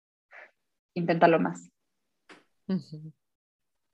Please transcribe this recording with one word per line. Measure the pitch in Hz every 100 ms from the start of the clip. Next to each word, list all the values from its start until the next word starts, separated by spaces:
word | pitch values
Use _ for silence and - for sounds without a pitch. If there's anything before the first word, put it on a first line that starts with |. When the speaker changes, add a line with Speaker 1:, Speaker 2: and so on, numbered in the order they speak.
| _ _ _ - - _ _ _ _
Speaker 1:
Inténtalo | - 170 170 170 165
más. | 175 175 - _ _ _ _ _ - - _ _ -
Speaker 2:
Ujú. | 185 - 156 156 - _ _ _ _ _ _ _